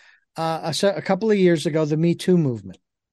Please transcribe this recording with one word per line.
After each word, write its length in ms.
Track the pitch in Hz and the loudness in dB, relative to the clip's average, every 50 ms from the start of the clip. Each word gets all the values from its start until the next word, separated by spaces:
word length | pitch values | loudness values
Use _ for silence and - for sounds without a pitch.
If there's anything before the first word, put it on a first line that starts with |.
| _ _ _ _ _ _ - | _ _ _ _ _ _ -8
uh, 240 | - 165 160 160 160 - | -6 -4 -4 -4 -4 -6
a 100 | 165 147 | -6 -4
se-, 200 | - - 196 196 | 0 0 0 0
a 80 | 151 | 0
couple 280 | - - 190 185 220 220 | -2 -2 -2 0 0 0
of 80 | 214 202 | 2 4
years 280 | 185 175 170 156 143 | 4 4 4 2 0
ago, 180 | 170 147 156 156 | -2 -2 0 0
the 120 | 147 156 | 0 0
Me 180 | 151 165 170 170 | 0 0 0 0
Too 240 | 170 - - 185 180 | 0 0 2 2 2
movement, 400 | 156 135 120 110 98 92 90 - _ _ _ _ _ _ | 2 0 -2 -6 -10 -16 -20 -20 _ _ _ _ _ _